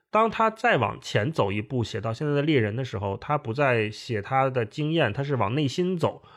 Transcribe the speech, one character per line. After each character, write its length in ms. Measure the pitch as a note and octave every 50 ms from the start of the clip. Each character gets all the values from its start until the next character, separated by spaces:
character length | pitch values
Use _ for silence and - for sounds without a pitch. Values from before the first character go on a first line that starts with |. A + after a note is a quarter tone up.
| _ _
当 180 | - G#3+ A3+ A3+
他 220 | - - A3+ A3
再 280 | A3 - - A#3+ G#3+ D3+
往 200 | A2+ G2+ - -
前 300 | - - - A#2 G#2+ B2+
走 220 | D#3+ - A#2 G2 F#2+
一 100 | G#2+ G#2+
步， 220 | - C3+ B2+ A2+
写 160 | - - A2
到 120 | G2+ A2+ A2+
现 140 | - D#3
在 80 | D3 D3
的 80 | C#3+ C#3+
猎 160 | D3 D#3+ C3+
人 160 | A2 G#2 G2+
的 100 | A#2+ C3+
时 140 | B2 - G#2+
候， 180 | G#2 G2+ G2
他 220 | F#2+ - - D3 D3
不 160 | - A#2 A2+
再 340 | C3+ D3 C3+ B2 A#2 G#2+ G#2+
写 320 | G#2+ - - - A#2+ G#2
他 300 | G2 - C3+ C3 C3+ C3+
的 160 | B2+ B2+ A#2
经 240 | A2 - - D3+ D3+
验， 220 | D#3+ E3 D3+ A2+ G2+
他 100 | B2+ C#3
是 140 | C#3+ C#3+
往 180 | B2 A2 G2 A#2
内 140 | D3+ D#3 C3
心 280 | - - F3+ F3+ F#3+
走， 260 | E3+ D3+ G#2+ - - - - -